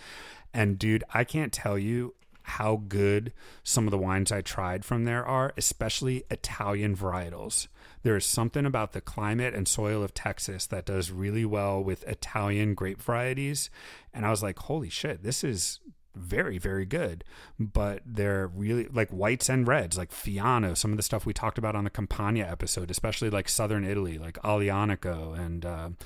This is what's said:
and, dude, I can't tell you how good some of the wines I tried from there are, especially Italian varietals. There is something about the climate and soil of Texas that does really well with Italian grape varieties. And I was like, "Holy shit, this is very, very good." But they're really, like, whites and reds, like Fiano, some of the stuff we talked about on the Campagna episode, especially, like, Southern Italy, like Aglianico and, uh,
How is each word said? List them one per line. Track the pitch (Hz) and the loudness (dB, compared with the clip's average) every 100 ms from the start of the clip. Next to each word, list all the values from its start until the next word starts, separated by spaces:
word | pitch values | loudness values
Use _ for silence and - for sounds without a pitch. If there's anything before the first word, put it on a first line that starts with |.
| - - - - - | -16 -16 -16 -18 -6
and, | 117 104 95 | 2 4 4
dude, | 110 110 - | 4 2 2
I | 110 | 0
can't | 123 156 151 | 0 0 -2
tell | - 107 101 | -2 0 0
you | 101 120 123 - - - - | 0 0 -2 -8 -20 -18 -10
how | - 107 110 101 | -2 2 2 2
good | 98 101 104 117 - - - | 4 6 4 2 -6 -14 -10
some | - - 107 | 0 4 4
of | |
the | 101 | 4
wines | 92 95 95 | 4 4 2
I | 104 | 0
tried | - - 92 92 | -2 -2 -2 -2
from | - 120 | 0 0
there | 117 120 123 | 2 2 2
are, | 131 135 - | 2 2 0
especially | - - 113 - 131 127 - | 0 0 0 0 0 0 -2
Italian | 110 - - 104 101 104 | -4 -4 -2 0 2 2
varietals. | 98 98 90 85 85 107 - - - - - | 2 0 -2 -4 -8 -4 -4 -4 -10 -20 -2
There | 120 101 | 2 4
is | - | 4
something | - 117 147 139 | 2 2 2 2
about | 131 107 | 2 0
the | 95 | -4
climate | - - 104 113 123 | -8 -2 0 2 0
and | 107 92 | 0 0
soil | - 104 107 | 2 2 2
of | 101 | 0
Texas | - 107 95 - 92 - | -2 -4 -4 -6 -6 -6
that | 98 | -4
does | - 98 82 | -2 -2 -2
really | 92 101 110 110 | -2 0 0 2
well | 104 101 98 | 2 2 0
with | 95 92 | 0 -2
Italian | - 110 - 110 101 101 107 | -4 -6 -4 0 2 2 2
grape | 98 95 190 | 2 -2 -4
varieties. | - 120 123 131 139 143 - - - - - | -2 0 0 -2 -2 -2 -4 -8 -18 -20 -12
And | - 107 | -2 0
I | |
was | 110 | 2
like, | 104 90 | 0 -4
"Holy | - 156 - | -4 -4 -4
shit, | - - 87 | -4 -4 -4
this | 101 131 | -4 -2
is | 151 98 - - - - _ | 0 0 -2 -4 -12 -20 _
very, | 98 87 104 175 92 | -12 -2 0 0 0
very | 98 95 | -2 0
good." | 95 98 104 82 - - - - | -2 -2 -2 -4 -12 -16 -12 -4
But | 107 - 101 101 | 0 2 2 -2
they're | 120 107 101 98 92 | -6 -2 0 0 -2
really, | 92 104 120 110 | -4 -2 0 0
like, | 117 107 | 0 0
whites | 92 104 127 - | 0 0 2 2
and | 131 120 | 4 4
reds, | 147 87 92 | 4 2 -2
like | 87 | -4
Fiano, | - - 98 113 123 98 85 | -6 -4 0 4 4 4 2
some | 107 | 0
of | 107 | 0
the | |
stuff | - 110 | 0 0
we | 110 | -2
talked | - 110 - | -2 -2 0
about | 110 | 0
on | 104 | 0
the | 101 | -2
Campagna | - 98 - 104 113 | -2 -2 0 2 2
episode, | 90 85 - - 85 | 0 -2 -2 -2 -2
especially, | 90 110 - 113 | -2 -2 0 0
like, | 101 - | 0 0
Southern | - 107 107 95 | 2 2 2 0
Italy, | 101 90 80 | 0 -2 -4
like | 82 - | -8 -4
Aglianico | 107 104 101 98 104 95 90 82 80 82 | 2 4 4 4 2 2 -2 -4 -4 -4
and, | 85 85 | -4 -4
uh, | 87 82 82 87 | -4 -4 -6 -8